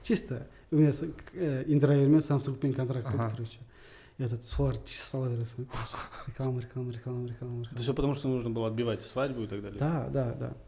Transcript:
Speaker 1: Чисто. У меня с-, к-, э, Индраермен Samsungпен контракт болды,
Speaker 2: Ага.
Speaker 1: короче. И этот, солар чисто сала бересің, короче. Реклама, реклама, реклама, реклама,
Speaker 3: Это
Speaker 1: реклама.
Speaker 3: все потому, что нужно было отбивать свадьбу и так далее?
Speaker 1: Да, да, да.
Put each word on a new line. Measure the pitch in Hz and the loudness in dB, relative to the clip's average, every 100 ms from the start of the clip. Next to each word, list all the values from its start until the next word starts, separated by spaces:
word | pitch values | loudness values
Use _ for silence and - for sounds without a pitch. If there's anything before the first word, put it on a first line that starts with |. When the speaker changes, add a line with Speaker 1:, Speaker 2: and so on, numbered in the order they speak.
Speaker 1:
Чисто. | - 214 - 120 - - - | 0 0 0 -6 -8 -16 0
У | 151 | 6
меня | 151 | 6
с-, | - 170 | 4 -4
к-, | - - | -8 -12
э, | 185 165 131 147 | -2 0 0 2
Индраермен | 147 143 139 139 156 | 6 6 8 8 6
Samsungпен | 151 143 - 131 143 | 6 2 0 0 0
контракт | 123 127 127 110 | 0 -2 -2 -2
болды, | 101 | 0
Speaker 2:
Ага. | 113 | 0
Speaker 1:
короче. | 113 113 - - - - - - - | -2 -8 -10 -20 -20 -20 -20 -18 -6
И | |
этот, | 123 117 | -4 -4
солар | - - 139 117 | -4 0 0 0
чисто | - - - | -6 -6 -4
сала | 131 127 | -2 0
бересің, | 117 117 - 127 | -2 -4 -6 -6
короче. | - 113 - - - - | -6 -6 -8 -10 -10 -10
Реклама, | - 131 123 | -4 -2 -2
реклама, | 117 127 123 | -4 -6 -6
реклама, | 117 127 123 123 | -6 -6 -6 -6
реклама, | 117 123 120 | -6 -6 -6
Speaker 3:
Это | 117 | -6
Speaker 1:
реклама. | 123 | -4
Speaker 3:
все | 120 | -2
потому, | 131 139 | 2 2
что | 139 135 | 2 0
нужно | 127 117 | 0 0
было | 113 113 | 0 0
отбивать | 110 117 107 | 0 0 -2
свадьбу | - 127 139 123 | -4 -2 -2 -2
и | 107 | -4
так | 101 | -6
далее? | 101 - | -6 -2
Speaker 1:
Да, | 170 160 131 | 0 2 0
да, | 135 123 | 0 0
да. | 117 123 - | -2 -6 -8